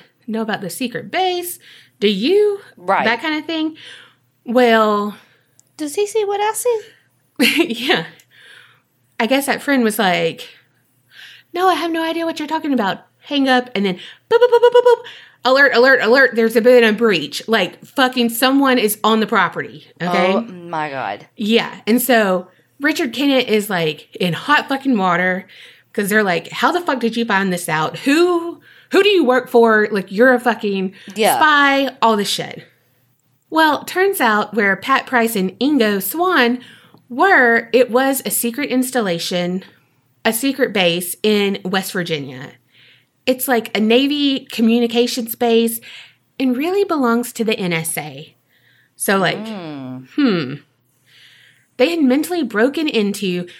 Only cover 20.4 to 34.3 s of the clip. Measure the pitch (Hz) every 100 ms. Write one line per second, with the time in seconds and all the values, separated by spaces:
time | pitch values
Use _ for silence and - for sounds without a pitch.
20.4 | 233 180 170 165 151 135 107 104 - -
21.4 | 208 226 156 - - 247 247 233 202 175
22.4 | - _ _ - 294 311 285 226 285 262
23.4 | - 214 208 180 160 151 - - 180 156
24.4 | - 294 - 269 269 220 185 175 185 185
25.4 | - - - - _ - 196 214 202 170
26.4 | - - 262 339 349 262 226 226 226 190
27.4 | 196 175 - 156 156 - 269 311 349 339
28.4 | 339 311 _ - - 359 392 381 247 254
29.4 | 254 240 226 214 214 208 185 196 262 247
30.4 | 240 214 208 196 185 - - 190 202 127
31.4 | - 285 285 277 269 262 226 208 196 -
32.4 | 151 - - _ _ _ _ _ _ _
33.4 | - 320 311 269 - 359 392 381 240